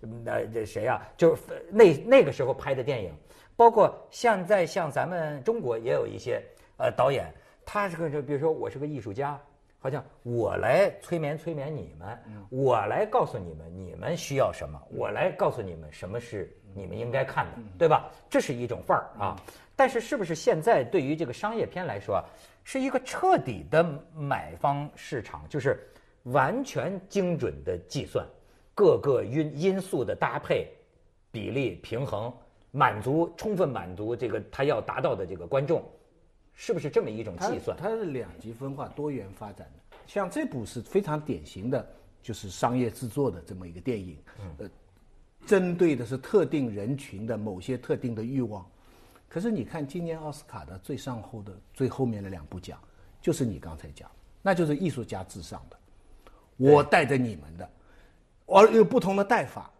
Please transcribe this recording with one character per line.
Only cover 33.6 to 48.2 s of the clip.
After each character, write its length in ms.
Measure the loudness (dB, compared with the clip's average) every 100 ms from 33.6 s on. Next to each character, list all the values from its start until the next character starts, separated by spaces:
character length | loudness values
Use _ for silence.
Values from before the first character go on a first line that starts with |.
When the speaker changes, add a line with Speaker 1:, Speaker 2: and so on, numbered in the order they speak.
| 0
Speaker 1:
满 260 | -2 -8 -8
足 200 | -6 -4
这 120 | -2
个 140 | -4 -6
他 120 | -2
要 160 | 0 0
达 180 | 0 -2
到 160 | -2 -2
的 100 | -4
这 100 | -8
个 120 | -2
观 180 | -2 2
众， 180 | 0 -2 -20 _ _ _ _ _
是 180 | _ -4
不 80 | -2
是 80 | 0
这 140 | 0
么 80 | -2
一 140 | -6
种 120 | -8 -4
计 200 | -4 -4
算？ 180 | -4 -4
Speaker 2:
它， 140 | -4
它 60 | -4
是 100 | -4
两 240 | -6 -8 -12
极 140 | -14
分 220 | -10 -10 -8
化、 120 | -10
多 200 | -6 -6
元 180 | -6 -8
发 160 | -14 -16
展 200 | -16 -20 -20
的。 220 | _ -20 -8
像 240 | -4 -4
这 160 | -4 -4
部 180 | -6
是 160 | -8 -10
非 220 | -2 -2
常 180 | 0 -4
典 240 | -4 -8
型 280 | -8 -10 -4
的， 180 | -4 -6 -16 -20 _
就 140 | -12 -10
是 160 | -10
商 260 | -2 0 0
业 100 | -2
制 160 | -2 -8
作 240 | -2 -2
的 100 | -2 -12
这 80 | -14
么 120 | -14
一 40 |
个 100 | -10
电 180 | -4 -4
影， 160 | -6 -14 -20 -16
Speaker 1:
嗯。 160 | -14 -12
Speaker 2:
呃， 100 | -14 -16 -20 _ _ -20 _ _ 2
针 280 | 4 4 4
对 200 | 4 4
的 100 | -2
是 140 | -6
特 260 | 2 2 4
定 260 | 0 -2
人 240 | -4 -4 -6
群 300 | -8 -10 -6
的 100 | -6
某 240 | -6 -8
些 160 | -6 -6
特 200 | -2 -2
定 180 | -2
的 100 | -4